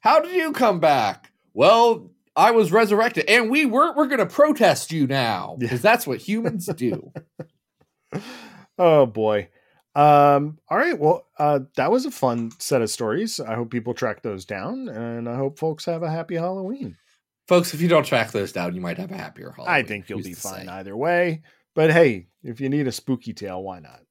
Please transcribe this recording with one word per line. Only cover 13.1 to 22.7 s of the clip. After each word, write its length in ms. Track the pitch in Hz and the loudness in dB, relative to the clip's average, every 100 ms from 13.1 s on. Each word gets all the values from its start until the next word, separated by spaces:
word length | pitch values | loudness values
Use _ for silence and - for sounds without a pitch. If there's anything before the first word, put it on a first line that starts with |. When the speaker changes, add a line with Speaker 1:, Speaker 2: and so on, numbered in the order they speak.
| 131 220 - | -4 -4 -8
Speaker 2:
I 160 | 117 113 | -8 -6
hope 140 | 117 | -6
people 240 | 120 113 | -6 -8
track 280 | 120 123 104 | -6 -6 -6
those 220 | 117 98 | -8 -10
down, 440 | 92 101 110 254 254 | -10 -10 -8 -10 -12
and 400 | 110 117 117 117 | -10 -10 -8 -8
I 80 | 123 | -4
hope 220 | 135 143 | -6 -4
folks 260 | 160 156 - | -8 -6 -8
have 180 | 165 | -6
a 60 | 165 | -6
happy 260 | 160 160 170 | -6 -6 -6
Halloween. 600 | 170 190 190 269 123 - _ _ _ _ _ | -6 -6 -8 -10 -12 -16 _ _ _ _ _
Speaker 1:
Folks, 260 | 180 175 | 0 0
if 60 | 151 | -2
you 80 | 170 | 2
don't 160 | 165 | 2
track 260 | - 127 110 | 2 -2 0
those 220 | 110 98 | -4 -6
down, 220 | 98 87 | -6 -8
you 60 | 90 | -6
might 180 | 87 175 | -8 -8
have 120 | 185 | -10
a 60 | 190 | -12
happier 340 | - - - - | -14 -16 -20 -14
Halloween. 180 | - | -2
Speaker 2:
I 80 | 160 | -2
think 260 | 117 104 92 | -2 -10 -10
you'll 100 | 101 | -10
Speaker 1:
Who's 60 | 92 | -10
Speaker 2:
be 60 | |
Speaker 1:
to 60 | 87 | -12
Speaker 2:
fine 260 | 101 95 92 | -12 -12 -14
Speaker 1:
say? 60 | |
Speaker 2:
either 240 | 92 98 104 | -14 -12 -6
way. 460 | 151 175 175 160 _ _ _ | -2 0 0 -2 _ _ _
But 160 | - 156 | 2 4
hey, 380 | 165 160 101 87 _ | 6 6 4 -10 _
if 160 | 135 117 | -14 -6
you 80 | |
need 180 | 135 | -4